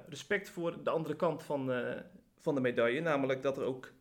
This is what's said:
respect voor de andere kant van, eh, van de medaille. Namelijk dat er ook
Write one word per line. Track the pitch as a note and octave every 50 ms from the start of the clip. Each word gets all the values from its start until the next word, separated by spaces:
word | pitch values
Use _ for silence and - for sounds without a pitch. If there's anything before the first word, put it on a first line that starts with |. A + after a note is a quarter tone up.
| - -
respect | D3+ C3 - - G#3 G3 G3+ -
voor | - F3+ E3+ E3+ E3+ - -
de | -
andere | C3 D#3+ D#3+ D#3+ D3+
kant | - F#3+ E3 D3+ D3 -
van, | - D3+ C#3+ C3 C3
eh, | B2+ B2 A#2+ A#2+ B2 - - - - - - _ _ _
van | - E3 D3
de | C3+
medaille. | B2+ B2 A#2 B2 A#2 A#2 A#2+ D3
Namelijk | E3+ E3 D3+ C#3 C3+ C3 C3+ C3
dat | - C#3 B2+ -
er | B2
ook | G#2+ C3 C3 - - - -